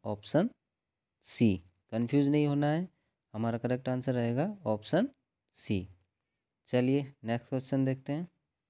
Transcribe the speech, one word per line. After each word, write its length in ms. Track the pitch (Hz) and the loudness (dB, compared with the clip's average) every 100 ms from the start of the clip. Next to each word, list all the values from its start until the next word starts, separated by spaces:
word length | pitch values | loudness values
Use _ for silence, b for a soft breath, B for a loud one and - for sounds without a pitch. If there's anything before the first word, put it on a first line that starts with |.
| 107 | -8
ऑप्शन 440 | 104 - 151 233 - _ _ _ _ _ _ - | -8 0 2 2 -2 _ _ _ _ _ _ -14
सी। 300 | - 113 92 - _ _ | 2 2 2 -4 _ _
कंफ्यूज 360 | 113 120 143 139 | -4 0 2 4
नहीं 180 | 151 147 | 4 2
होना 200 | 143 147 | 2 2
है, 200 | 160 185 _ _ _ _ | 0 -4 _ _ _ _
हमारा 240 | 110 113 117 | -4 -2 -2
करेक्ट 300 | 120 127 131 | -2 -2 -2
आंसर 260 | 127 135 | -2 -2
रहेगा 300 | 123 117 120 190 202 135 | 0 0 0 -2 -4 -4
ऑप्शन 420 | 107 - 165 277 - _ _ _ - | -4 0 0 0 -4 _ _ _ -16
सी। 200 | - 98 90 - _ _ _ _ _ _ - | -4 -4 -4 -14 _ _ _ _ _ _ -2
चलिए 320 | 123 127 143 135 - | 0 2 0 -2 -8
नेक्स्ट 240 | 110 120 - | -4 -4 -2
क्वेश्चन 360 | 131 131 135 | -6 -2 0
देखते 280 | 131 131 139 | 0 -2 -4
हैं। 140 | 151 175 _ _ _ | -6 -6 _ _ _